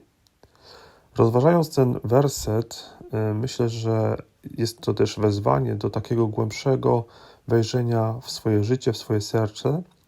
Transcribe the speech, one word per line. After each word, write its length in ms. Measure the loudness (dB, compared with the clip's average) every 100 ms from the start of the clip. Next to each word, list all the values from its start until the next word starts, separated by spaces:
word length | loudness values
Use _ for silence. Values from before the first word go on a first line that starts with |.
| _ _ _ _ _ _ -20 -20 -20 _ _ 2
Rozważając 580 | 2 4 4 4 2
ten 260 | 2 0 0
werset, 800 | 2 2 2 -2 -2 -2 -4 -12 -18 -20 -8
e, 220 | -4 -2
myślę, 340 | -2 -4 -2 -2
że 480 | -2 0 0 0 -2 -8 _ -12 -4
jest 220 | -4 -2
to 140 | -4
też 240 | 0 0 2
wezwanie 560 | 0 2 2 2 0
do 160 | -2 -4
takiego 360 | -4 -2 0 0
głębszego 800 | 0 -4 -2 0 2 4 2 -2 -16 -20 -14 0
wejrzenia 640 | 2 2 0 0 0 0 -4
w 80 | -10
swoje 340 | -6 0 2
życie, 280 | 2 0 0
w 40 | -4
swoje 240 | -2 -2
serce 640 | 0 -2 -2 -2 -2 -2 -6 _